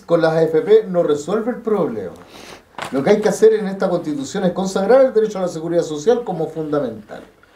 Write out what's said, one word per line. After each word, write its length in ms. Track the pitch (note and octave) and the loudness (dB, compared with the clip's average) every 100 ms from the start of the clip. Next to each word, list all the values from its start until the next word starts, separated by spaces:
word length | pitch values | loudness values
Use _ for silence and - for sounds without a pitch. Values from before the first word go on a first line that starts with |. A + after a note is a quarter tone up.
| - | -2
con 160 | E3+ | 2
las 140 | D#3+ D#3+ | 2 2
A 80 | |
F 180 | D#3+ D#3 | 2 2
P 240 | G3+ G#3+ F#3+ | 4 4 4
no 160 | F3 | 0
resuelve 480 | D3+ D3 - A3 A3 | 0 0 -2 -2 -2
el 60 | G#3 | -6
problema. 560 | A3 G3+ C#3 A2 F2+ - - - - - _ - - | -2 -2 -2 -4 -10 -14 -20 -20 -20 -20 _ -14 -6
Lo 100 | C3+ | -2
que 60 | F#3 | 2
hay 100 | G#3 | 2
que 80 | G#3 | 2
hacer 280 | G3 A3 G#3+ | 4 4 4
en 120 | F#3+ | -2
esta 220 | F#3+ F#3+ | -2 -2
constitución 560 | F3 D3+ C#3 C3+ G3 F#3 | -2 -4 -6 -6 -2 -2
es 80 | |
consagrar 520 | F3 F#3+ G3 G3 C4 C4 | -2 -2 -2 4 6 6
el 60 | |
derecho 240 | A3 G#3+ F#3+ | 2 0 -2
a 40 | |
la 60 | F3+ | -6
seguridad 340 | D#3+ E3 E3+ | -6 -2 -2
social 400 | D#3 D3+ F3 A#3+ | -2 -2 0 0
como 240 | G#3+ E3 D3+ | -2 -6 -6
fundamental". 760 | E3 D#3 D3 B2 G#2 - - - _ _ | -6 -4 -4 -4 -8 -14 -18 -20 _ _